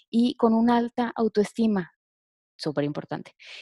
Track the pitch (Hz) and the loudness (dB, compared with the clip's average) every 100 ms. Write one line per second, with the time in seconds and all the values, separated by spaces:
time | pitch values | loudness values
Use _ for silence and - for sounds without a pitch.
0 | _ 226 247 - 233 226 233 240 233 - | _ 0 0 2 2 4 4 2 0 -4
1 | 233 - 220 - 202 - 226 196 170 _ | -4 -2 -2 0 0 0 0 0 -4 _
2 | _ _ _ _ _ - 160 147 147 147 | _ _ _ _ _ -10 -6 -2 -2 -4
3 | 147 156 - _ - - | -8 -12 -12 _ -20 -20